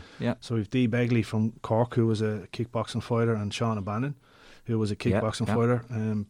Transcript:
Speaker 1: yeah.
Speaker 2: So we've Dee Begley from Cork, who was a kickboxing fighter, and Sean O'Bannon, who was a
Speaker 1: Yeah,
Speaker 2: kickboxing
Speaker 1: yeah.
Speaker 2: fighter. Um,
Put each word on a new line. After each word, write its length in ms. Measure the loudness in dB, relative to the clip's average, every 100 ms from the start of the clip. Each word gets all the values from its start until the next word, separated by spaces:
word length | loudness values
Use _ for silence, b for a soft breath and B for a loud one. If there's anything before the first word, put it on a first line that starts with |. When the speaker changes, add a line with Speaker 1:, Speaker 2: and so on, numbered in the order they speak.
| -4 -6
Speaker 1:
yeah. 160 | -4 -4
Speaker 2:
So 140 | -4 -2
we've 120 | 0
Dee 180 | 2 2
Begley 360 | 2 2 2
from 280 | 2 0 0 -2
Cork, 320 | 0 2 2
who 120 | 2 2
was 140 | 2
a 240 | 0 -4 -8
kickboxing 500 | -8 -4 -4 -4 -6
fighter, 320 | -2 0 2
and 180 | 0 -2
Sean 260 | -2 -2 -2
O'Bannon, 360 | -4 -4 -4 -6 B B B B
who 140 | -4 0
was 120 | 0
a 60 | 0
Speaker 1:
Yeah, 160 | 2 2
Speaker 2:
kickboxing 280 | 2 0 0
Speaker 1:
yeah. 60 |
Speaker 2:
fighter. 300 | 2 2 2 -2
Um, 360 | -4 -2 -2 -4